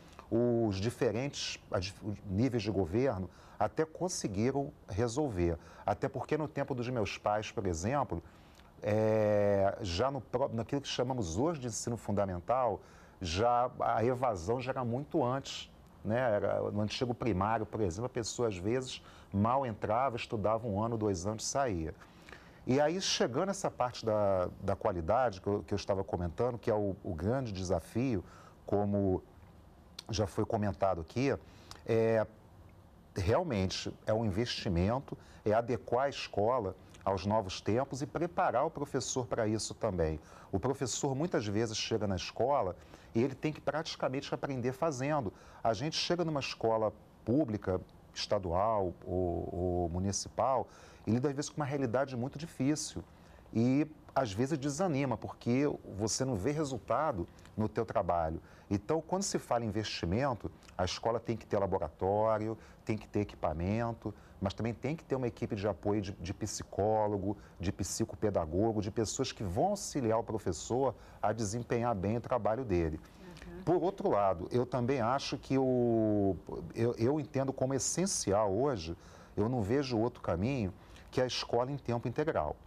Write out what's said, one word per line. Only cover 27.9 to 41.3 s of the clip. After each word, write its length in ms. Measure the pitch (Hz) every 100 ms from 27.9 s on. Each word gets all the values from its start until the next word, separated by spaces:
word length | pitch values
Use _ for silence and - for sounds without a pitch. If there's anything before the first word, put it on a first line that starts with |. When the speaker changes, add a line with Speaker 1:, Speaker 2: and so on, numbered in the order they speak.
| 110 131 101 - - - - -
Speaker 1:
como 560 | 101 101 101 98 92 - - - - - - - - -
já 160 | 104 104
foi 180 | - 104
comentado 560 | 110 104 85 95 85
aqui, 340 | 80 120 135 101 - - - - -
é, 400 | 113 113 113 107 - - - - - - - - -
realmente 760 | 90 135 180 104 95 - 98 - -
é 80 |
um 100 | 110
investimento, 920 | 113 90 120 - 113 85 92 127 - - - -
é 100 | 110
adequar 520 | 107 117 117 - 120 139
a 40 |
escola 640 | 123 - - 107 131 95 - - -
aos 220 | 95 98 98
novos 340 | 110 95 -
tempos 400 | - 113 139 131
e 40 | 143
preparar 600 | - 170 - 165 113 156
o 40 |
professor 560 | 151 143 135 - 135 120
para 220 | - 107
isso 260 | 110 -
também. 460 | - 113 92 80 78 - - -
O 80 | 95
professor 560 | 123 139 127 - 143 131
muitas 320 | 175